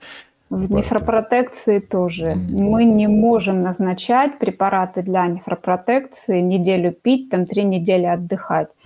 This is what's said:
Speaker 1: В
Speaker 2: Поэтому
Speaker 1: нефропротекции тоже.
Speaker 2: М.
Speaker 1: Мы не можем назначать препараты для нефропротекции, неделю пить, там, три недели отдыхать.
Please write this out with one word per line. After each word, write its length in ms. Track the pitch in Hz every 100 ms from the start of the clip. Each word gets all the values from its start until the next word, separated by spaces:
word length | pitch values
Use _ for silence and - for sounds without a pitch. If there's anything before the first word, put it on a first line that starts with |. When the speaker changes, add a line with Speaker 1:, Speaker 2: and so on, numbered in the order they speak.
| - - - _ -
Speaker 1:
В 120 | 190
Speaker 2:
Поэтому 180 | 190 208
Speaker 1:
нефропротекции 1000 | 208 226 - 220 220 247 247 - - 202
тоже. 460 | 202 190 180 170
Speaker 2:
М. 220 | 165 185 175 190
Speaker 1:
Мы 300 | 202 220 233
не 200 | 214 214
можем 540 | 214 233 226 - 185
назначать 800 | 180 180 185 180 - 247 285 277
препараты 640 | 196 185 196 190 185 185
для 240 | 185 185 180
нефропротекции, 1120 | 175 - 180 - 180 208 262 262 - - 185
неделю 500 | 180 190 175 185 175
пить, 360 | 175 240 262 262
там, 160 | 185
три 200 | 180 202
недели 420 | 202 185 175 185 175
отдыхать. 600 | 175 175 190 - 160 160 _